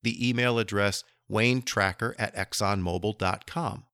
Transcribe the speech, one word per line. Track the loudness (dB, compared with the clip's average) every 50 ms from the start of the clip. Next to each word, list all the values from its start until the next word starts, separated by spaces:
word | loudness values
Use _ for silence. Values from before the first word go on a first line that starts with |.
| -2
the | -2 -2 0 0 0
email | 2 2 2 2 2 2
address | 0 0 2 2 2 2 0 -2 -8 _ _ _ _ _
wayne | 0 2 4 4 2 2 0
tracker | -2 0 2 2 2 2 0 -4 -4 -2 -2
at | -4 -4 -2
exxon | -6 -8 -6 -4 -2 0 0 2 0 0
mobil | 0 -2 0 -2 -2 -2
dot | 0 -2 -2 -2 -2 -6
com | -10 -6 -4 -4 -4 -6 -8 -14 _